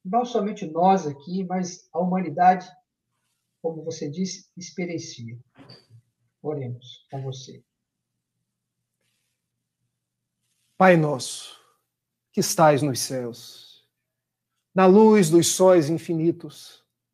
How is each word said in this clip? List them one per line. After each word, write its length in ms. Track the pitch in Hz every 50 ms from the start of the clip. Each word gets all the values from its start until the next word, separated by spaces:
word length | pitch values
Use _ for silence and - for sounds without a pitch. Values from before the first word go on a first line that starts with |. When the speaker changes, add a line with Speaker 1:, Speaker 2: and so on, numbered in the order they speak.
| -
Speaker 1:
não 220 | 185 202 240 247
somente 400 | 240 - 214 196 208 202 - 175
nós 400 | 151 156 165 180 190 196 190 160
aqui, 380 | 147 135 - - 180 180 196 185
mas 440 | 175 180 185 180 - - - _ _ -
a 60 | 175
humanidade, 680 | 185 180 185 185 175 156 147 175 180 185 185 180 - - - _ _ _ _ _ _ _ _ _ _ _ _ _ _ _ _ _
como 220 | - 165 160 156 151
você 260 | - - - 160 143
disse, 400 | 143 180 190 185 - - - _ - 180
experiencia. 800 | 175 - - 190 175 170 165 147 - - - 123 117 113 117 - - _ _ _ - - - - _ _ 113 113 _ _ _ _ _ _ _ _
Oremos 640 | - 147 151 139 127 120 120 - - - - - _ _
com 100 | - 131
você. 420 | 135 135 - - - - - - _ _ _ _ _ _ _ _ _ _ _ _ _ _ _ _ _ _ _ _ _ _ _ _ _ _ _ _ _ _ _ _ _ _ _ _ _ _ _ _ _ _ _ _ _ _ _ _ _ _ _ _ _ _ _ _ _ _ _ _ _ _ _ -
Speaker 2:
Pai 200 | 190 190 175 165
nosso, 600 | 151 147 143 123 - - - - - - - _ _ _ _ _ _ _ _ _ _ _ _ _ _ _
que 80 | - 208
estais 420 | 175 - - - 156 151 151 131
nos 180 | 147 143 123 -
céus, 880 | - - 135 127 123 117 113 - - - - - - - - _ _ _ _ _ _ _ _ _ _ _ _ _ _ _ _ _ _ _ -
na 120 | 185 185
luz 440 | 185 190 214 220 220 214 214 185 156
dos 180 | 165 170 160 -
sóis 420 | - - 185 185 185 170 147 147
infinitos, 960 | 165 156 - - 170 160 160 170 165 165 - 147 - - - - - _ _ _ _ _ _ _